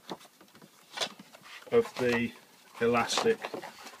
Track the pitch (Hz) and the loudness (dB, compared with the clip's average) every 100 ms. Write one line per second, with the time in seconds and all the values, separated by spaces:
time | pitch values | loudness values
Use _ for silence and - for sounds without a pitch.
0 | - - - _ - - - - - - | -12 -14 -14 _ -20 -20 -20 -20 -16 -8
1 | - - - - - - - 120 113 - | -8 -8 -20 -20 -20 -18 2 4 4 0
2 | 123 120 117 - - - - - 117 120 | 0 2 0 -6 -20 -20 -18 0 2 2
3 | 113 - 113 113 - - - - - - | 2 2 2 0 -2 -10 -12 -16 -18 -18